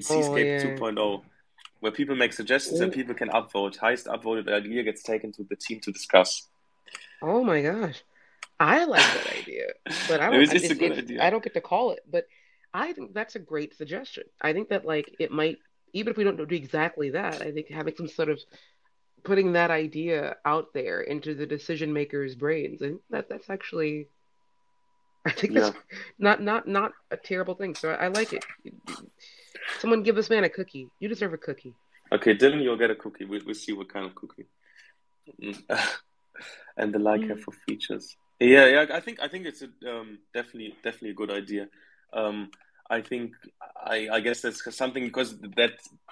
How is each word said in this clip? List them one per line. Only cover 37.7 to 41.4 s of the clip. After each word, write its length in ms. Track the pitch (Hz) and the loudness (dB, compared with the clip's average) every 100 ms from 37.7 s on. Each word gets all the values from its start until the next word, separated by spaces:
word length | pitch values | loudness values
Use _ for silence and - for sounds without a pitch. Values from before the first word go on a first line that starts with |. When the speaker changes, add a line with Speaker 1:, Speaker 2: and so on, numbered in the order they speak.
| 107 - 104 - - _ - | -8 -6 -8 -10 -20 _ 4
Speaker 2:
Yeah, 280 | 123 135 135 | 10 12 12
yeah. 200 | 139 151 | 8 4
I 60 | 165 | 0
think, 220 | 233 226 | -6 -8
I 80 | 147 | -8
think 160 | 185 175 | -8 -10
it's 180 | - | -12
a, 60 | 131 - 120 | -16 -14 -10
um, 300 | 117 110 104 _ | -10 -10 -18 _
definitely, 420 | 120 120 120 110 - | -8 -8 -10 -14 -10
definitely 280 | 117 113 107 | -8 -8 -8
a 20 | |
good 180 | 95 104 | -6 -6
idea. 380 | 101 | -6